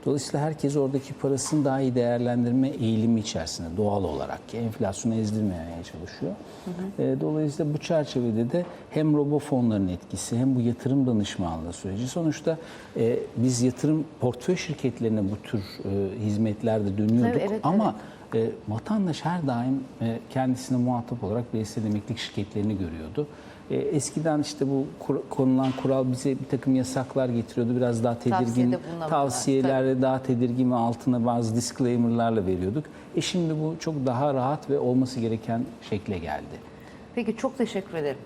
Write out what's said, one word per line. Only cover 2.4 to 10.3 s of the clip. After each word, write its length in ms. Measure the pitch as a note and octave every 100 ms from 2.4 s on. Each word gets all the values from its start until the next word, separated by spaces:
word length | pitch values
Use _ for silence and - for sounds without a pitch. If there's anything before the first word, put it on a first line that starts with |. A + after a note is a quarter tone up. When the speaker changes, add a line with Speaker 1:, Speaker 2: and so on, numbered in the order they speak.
| A#2+ B2+ C3
Speaker 1:
eğilimi 500 | - A2+ A2 A2+ A2+
içerisinde 580 | G#2+ - D#2+ - E2+ E2+
doğal 260 | G#2 G2+
olarak 460 | F2+ C#2 C#2 - -
ki 80 | A2
enflasyonu 580 | A#2 G#2+ G#2+ G2+ A#2+ A2+
ezdirmemeye 680 | G#2+ G#2+ G#2+ F2 D#2+ E2 E2+
çalışıyor. 400 | - - - E3 G#3 - - -
Speaker 2:
Hı 380 | F3 F#3+ G3
hı. 0 | C3+
Speaker 1:
E, 140 | C3
dolayısıyla 520 | D#3 D#3 D3+ C#3+ D#3
bu 40 | D3
çerçevede 760 | - E3 C#3+ C3+ A#2+ A2 A#2
de 140 | F3 F3 - -
hem 260 | - D#3 D3
robo 220 | C#3+ D3
fonların 480 | C#3+ C3+ A#2+ G#2+ F#2+
etkisi 500 | F2+ - F#2+ -